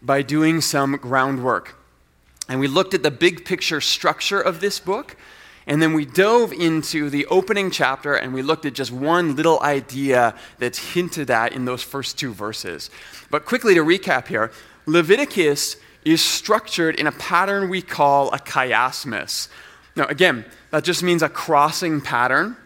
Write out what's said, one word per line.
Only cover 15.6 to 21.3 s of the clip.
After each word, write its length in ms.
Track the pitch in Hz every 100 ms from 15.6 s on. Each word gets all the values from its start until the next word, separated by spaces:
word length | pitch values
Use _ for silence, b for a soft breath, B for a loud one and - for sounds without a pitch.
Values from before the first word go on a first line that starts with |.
| - - b b
is 160 | 151 165
structured 800 | - - - 220 - - 165 156
in 80 | 151
a 60 |
pattern 560 | - - 175 190 202 190
we 140 | 185
call 500 | - - 143 139 135
a 60 | 135
chiasmus. 1040 | - 147 127 110 127 - 135 107 69 - - B B B B
Now, 120 | - 143
again, 380 | 143 180 123 101 B B
that 100 | 151
just 220 | 147 175
means 180 | 180 175
a 60 |
crossing 720 | -